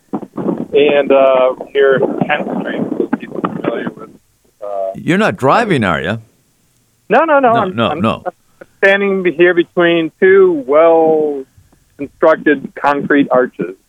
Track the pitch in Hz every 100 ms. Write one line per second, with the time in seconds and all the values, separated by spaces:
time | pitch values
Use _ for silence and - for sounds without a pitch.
0 | _ - - - - - - 143 147 143
1 | 135 139 135 131 127 127 - 139 139 131
2 | - - - 151 190 - - - - -
3 | - - - - - - - 120 117 -
4 | 107 - _ _ _ _ 101 98 95 98
5 | 135 185 208 98 131 190 226 143 98 71
6 | 78 113 - _ _ _ _ _ _ _
7 | - 233 320 285 247 226 190 120 104 -
8 | 107 - - - _ _ - _ 196 196
9 | 202 190 180 147 180 175 - 180 170 170
10 | 160 - 190 196 185 156 131 151 165 165
11 | 160 156 151 139 131 _ _ _ _ -
12 | 139 _ 165 160 156 139 - - 143 143
13 | - 143 131 127 127 - 87 95